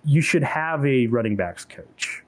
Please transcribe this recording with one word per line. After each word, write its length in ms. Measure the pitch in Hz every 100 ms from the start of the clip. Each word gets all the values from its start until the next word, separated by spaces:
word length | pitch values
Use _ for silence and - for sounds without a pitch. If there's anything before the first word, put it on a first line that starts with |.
| 156
You 140 | 147
should 220 | 156 175
have 420 | 139 160 160 156
a 220 | 143 131 120
running 280 | 117 113
backs 300 | 104 87 -
coach, 580 | - - - _ - -